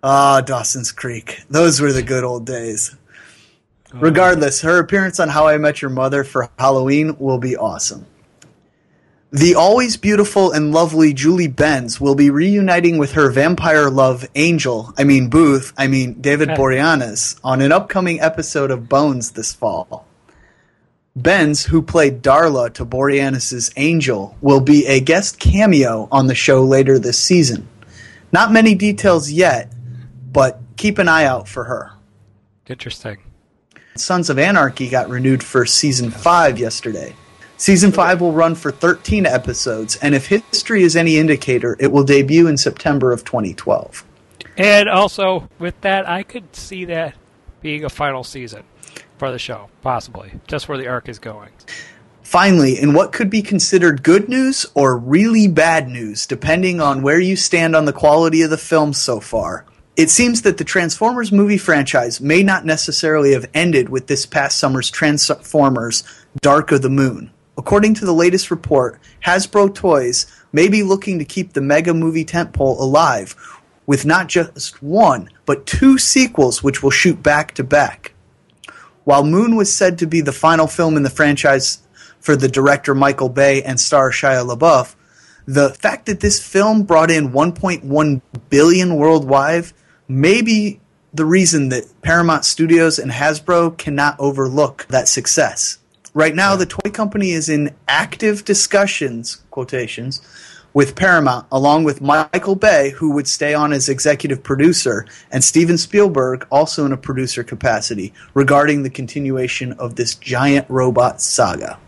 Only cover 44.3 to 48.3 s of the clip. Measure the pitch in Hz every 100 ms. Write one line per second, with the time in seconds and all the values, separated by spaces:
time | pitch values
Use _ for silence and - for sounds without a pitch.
44.3 | _ - - 196 208 202 185 202 - 190
45.3 | 185 - _ 175 - 196 196 185 175 202
46.3 | 247 170 - - 190 175 170 160 - _
47.3 | _ - - 156 151 147 - 147 135 123